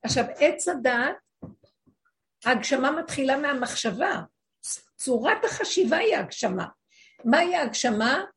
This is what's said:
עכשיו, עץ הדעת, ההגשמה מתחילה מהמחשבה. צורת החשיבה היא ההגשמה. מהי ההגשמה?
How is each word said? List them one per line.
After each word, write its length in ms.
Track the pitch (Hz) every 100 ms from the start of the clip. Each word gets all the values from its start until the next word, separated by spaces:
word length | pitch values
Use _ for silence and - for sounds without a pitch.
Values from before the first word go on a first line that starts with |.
עכשיו, 220 | 226 247 233 -
עץ 280 | 294 294 -
הדעת, 480 | 320 240 240 262 392 _ _ - - _ _ _ _ _ _ _ _ 226
ההגשמה 460 | 247 - 262 262
מתחילה 460 | 311 330 - 262 269
מהמחשבה. 840 | 302 277 240 - 233 196 359 381 165 _ _ _ - - _ _
צורת 500 | - 240 254 440 453
החשיבה 520 | - 440 - 247 285
היא 180 | 466 180
ההגשמה. 500 | 175 - 208 185 165 - _ _ - _ 233
מהי 300 | 285 349 359
ההגשמה? 680 | 262 208 254 214 226 285 392